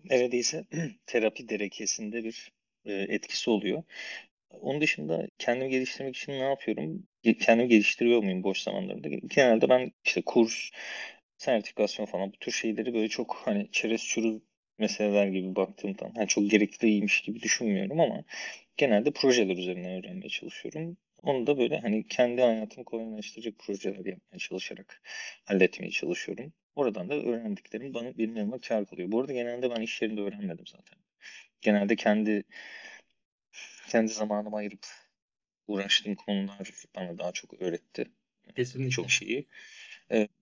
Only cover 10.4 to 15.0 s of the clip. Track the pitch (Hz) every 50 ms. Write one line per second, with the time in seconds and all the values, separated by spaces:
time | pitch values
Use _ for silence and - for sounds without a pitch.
10.4 | 113 113 - - - - - - - - - - - - - _ _ _ _ -
11.4 | - 143 123 107 101 - - - 107 101 - - 110 - - 92 98 98 - -
12.4 | - 120 117 - - 113 107 107 110 123 117 113 110 107 - - 117 - - -
13.4 | - 131 104 101 101 - - - - 110 113 113 - - - 120 113 113 110 107
14.4 | - _ _ _ _ _ _ - 110 107 104 -